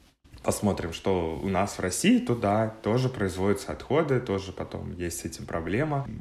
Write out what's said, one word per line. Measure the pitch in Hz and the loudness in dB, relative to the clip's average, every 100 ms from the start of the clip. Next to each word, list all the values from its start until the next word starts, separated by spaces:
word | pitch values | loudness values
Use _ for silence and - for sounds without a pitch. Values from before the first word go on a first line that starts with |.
| _ _ - - - | _ _ -20 -6 -2
посмотрим, | - 104 90 85 | 2 2 0 -2
что | - 98 92 82 80 | -2 0 2 0 -2
у | 95 | 0
нас | 92 101 - | 0 0 -2
в | |
России, | 92 - 196 247 | -2 2 6 6
то | - | 4
да, | 113 104 107 113 - | 0 2 2 0 -2
тоже | 101 123 127 | 2 2 2
производятся | - 95 90 101 98 - | 0 -2 0 2 2 -2
отходы, | 76 - 143 151 127 | -8 0 2 4 0
тоже | - 98 95 | 0 -4 -4
потом | - - 90 87 87 | -8 -8 -8 -8 -6
есть | 85 - | -6 -6
с | 85 | -8
этим | - 67 | -10 -6
проблема. | 85 82 107 156 139 123 110 | -4 -2 0 0 -2 -4 -8